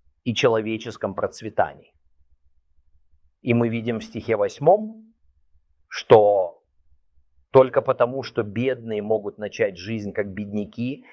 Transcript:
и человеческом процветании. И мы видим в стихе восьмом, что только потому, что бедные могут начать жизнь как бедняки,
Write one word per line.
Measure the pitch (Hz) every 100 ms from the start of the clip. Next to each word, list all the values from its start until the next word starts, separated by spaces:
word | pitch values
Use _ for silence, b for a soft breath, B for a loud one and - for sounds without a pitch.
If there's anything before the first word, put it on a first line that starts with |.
| _ _ -
и |
человеческом | 110 131 113 107 110 117 104 104 98
процветании. | 101 - 110 - 82 71 - _ _ _ _ _ _ _ _ _ _ _ _ _ _ _
И | 127
мы | 120 120
видим | 113 113 113
в |
стихе | - 113 113 107
восьмом, | 101 - 143 208 214 220 - _ _ _ _ _ _ _ _
что | - - 113 104 101 87 - _ _ _ _ _ _ _ _ _
только | 135 131 135
потому, | 131 127 120 135
что | 120 -
бедные | 104 101 127 123 113 107
могут | 104 110 101 101
начать | 104 - 107 87
жизнь | 95 113 101
как | 104 101
бедняки, | 95 101 104 104 - 123 143 B